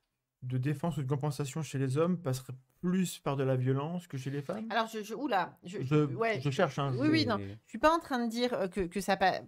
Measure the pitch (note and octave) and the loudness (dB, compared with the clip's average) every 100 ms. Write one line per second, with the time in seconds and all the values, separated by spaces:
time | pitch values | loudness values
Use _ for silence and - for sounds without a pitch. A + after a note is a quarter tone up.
0 | _ _ _ _ B2+ B2+ C3+ D3+ E3+ D3+ | _ _ _ _ -4 -2 0 -2 -2 -2
1 | C3 C#3+ D3+ C#3+ C#3+ D#3+ D3 C3+ C3+ C3+ | -2 0 -2 -2 -4 -4 -6 -2 0 2
2 | E3+ E3+ C3 B2+ - - _ _ F3 F#3 | 2 2 -2 -4 -6 -16 _ _ 0 2
3 | F3 - D#3 C#3 C3+ C3 B2+ C3+ D3+ F3+ | 0 -2 -4 0 2 2 2 0 0 -6
4 | - C3+ C3+ C#3+ C#3+ G3+ A3+ A3 A3 A3 | -8 -8 -6 -6 -6 -6 -2 0 0 -2
5 | G#3 A3+ C#4+ G3 E3 - F3+ F#3 B2+ D3+ | -8 -6 0 0 0 -6 -12 -6 2 4
6 | D3 B2+ A3+ B2+ C#3+ C3 E3+ - C3+ B2+ | 4 2 0 2 0 2 2 2 -2 2
7 | C4+ D#4+ C#4+ G3+ G3 A2 _ A3 D4+ E4 | 4 4 4 0 -4 -10 _ 2 4 4
8 | - B3 A#3 A3+ B3 G#3 F#3+ G3+ F3 G3+ | 0 -2 -2 0 0 0 -2 -2 -4 -4
9 | F#3+ F#3+ F#3+ - | 0 2 2 2